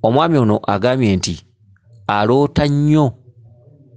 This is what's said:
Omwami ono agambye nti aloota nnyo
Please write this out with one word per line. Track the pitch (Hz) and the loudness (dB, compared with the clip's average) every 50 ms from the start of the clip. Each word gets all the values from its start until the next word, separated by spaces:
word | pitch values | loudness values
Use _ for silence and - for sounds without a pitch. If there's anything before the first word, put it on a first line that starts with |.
| - | 0
Omwami | 110 120 139 160 170 165 143 | 0 2 2 0 2 2 2
ono | 120 107 104 104 - - | 2 2 0 0 -2 -4
agambye | 101 101 98 123 127 135 127 107 98 | -4 0 0 -2 0 0 0 0 0
nti | 92 - - 87 - _ _ _ _ _ _ _ _ _ _ _ - - - | 0 -2 -6 -8 -10 _ _ _ _ _ _ _ _ _ _ _ -14 -6 -4
aloota | 104 104 104 107 123 135 143 143 - - 151 147 | -2 0 0 2 2 2 0 0 0 -2 -2 0
nnyo | 143 143 147 151 151 156 147 123 - - _ - _ - - - - _ _ - - _ - _ - | 0 0 0 2 2 2 2 0 -2 -8 _ -20 _ -20 -20 -20 -20 _ _ -20 -20 _ -20 _ -20